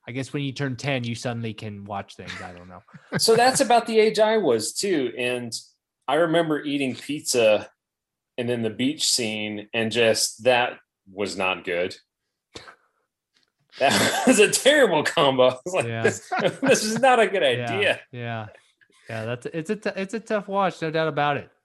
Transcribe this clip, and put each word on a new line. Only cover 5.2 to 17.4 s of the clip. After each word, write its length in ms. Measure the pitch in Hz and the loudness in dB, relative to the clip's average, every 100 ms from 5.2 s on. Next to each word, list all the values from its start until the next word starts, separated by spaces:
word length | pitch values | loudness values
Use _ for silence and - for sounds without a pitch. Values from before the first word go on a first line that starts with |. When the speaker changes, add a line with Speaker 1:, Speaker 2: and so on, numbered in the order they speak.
| 123 123 120 - - _ _ _ - | -4 -4 -6 -12 -16 _ _ _ -2
Speaker 2:
I 80 | 147 | 2
remember 460 | 170 165 165 147 | 2 2 2 -2
eating 320 | 147 143 135 117 | -2 -2 -2 -6
pizza 760 | - 147 147 127 110 104 104 _ _ _ _ _ _ - | -8 -8 -2 2 4 4 0 _ _ _ _ _ _ -8
and 120 | 120 | -4
then 140 | 120 | -2
the 80 | 113 | -4
beach 360 | 104 127 156 - | -2 -2 0 -2
scene, 640 | - 113 107 107 104 101 | 0 -2 -4 -6 -8 -6
and 180 | 117 110 | -4 -2
just, 520 | 113 113 104 - - 113 | 2 4 4 -2 0 2
that 340 | 127 120 - _ _ _ | 2 0 -6 _ _ _
was 240 | 95 98 90 | -8 -6 -2
not 260 | 92 90 | -2 -2
good. 320 | 90 87 92 - _ _ _ _ _ - - _ _ _ _ _ _ _ _ _ _ - | -4 -2 -4 -6 _ _ _ _ _ -20 -20 _ _ _ _ _ _ _ _ _ _ 0
That 440 | 135 196 117 - | 2 4 0 0
<laughs> 40 | - | 2
was 120 | 214 | 6
a 100 | 202 | 4
terrible 540 | - 247 302 233 156 | 4 4 6 6 4
combo. 460 | - - 139 131 127 | 0 2 2 6 4
I 60 | 127 - | 4 -6
was 80 | |
like, 120 | 180 117 | -4 -4
Speaker 1:
Yeah. 180 | 113 | -2
Speaker 2:
"This, 280 | 113 - - 370 185 | -2 -2 -6 -2 -2
<laughs> 160 | - | -2
this 220 | 269 202 | 2 2
is 160 | 214 226 | 0 2
not 200 | 262 247 | 4 4
a 80 | 202 | 4
good 140 | 190 | 2